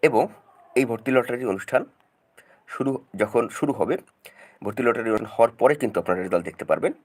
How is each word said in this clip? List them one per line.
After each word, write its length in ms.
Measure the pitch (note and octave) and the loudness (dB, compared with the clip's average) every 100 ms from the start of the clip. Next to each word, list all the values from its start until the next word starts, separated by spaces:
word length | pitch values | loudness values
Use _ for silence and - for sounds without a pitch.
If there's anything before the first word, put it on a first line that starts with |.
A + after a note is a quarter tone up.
| D#3+ | 4
এবং 160 | A#2 F#3 - _ _ _ B2 | 2 0 -4 _ _ _ 0
এই 60 | C3 | 0
ভর্তি 200 | A2+ A2+ C3 | -2 0 0
লটারির 360 | A#2 A#2+ B2+ | 2 -4 -2
অনুষ্ঠান 280 | F#2+ - B2+ A#3+ _ _ _ _ _ _ _ _ | -4 0 -2 -2 _ _ _ _ _ _ _ _
শুরু, 180 | - C3+ C3 - F#2+ | -6 -4 -4 -10 -4
যখন 220 | G#2 A#2 A#2 - | 0 0 -2 -2
শুরু 140 | D3 A2 | -4 -2
হবে, 160 | F#2+ - - _ - _ - _ G#2 | -2 -4 -6 _ -20 _ -20 _ -10
ভর্তি 160 | G#2+ B2 | 0 0
লটারি 220 | A#2+ A2+ G#2+ | 0 0 -2
অনুষ্ঠান 160 | G#2+ - | -2 4
হওয়ার 160 | A#2 A#2 | 2 4
পরে 120 | A#2+ D3 | 2 2
কিন্তু 160 | B2 G#2+ | 0 -2
আপনারা 180 | - F#2 | -2 -2
রেজাল্ট 240 | F#2 F2+ E2+ | 0 -2 -2
দেখতে 160 | - - | -12 -2
পারবেন। 200 | D#2 - D4+ | 0 0 -4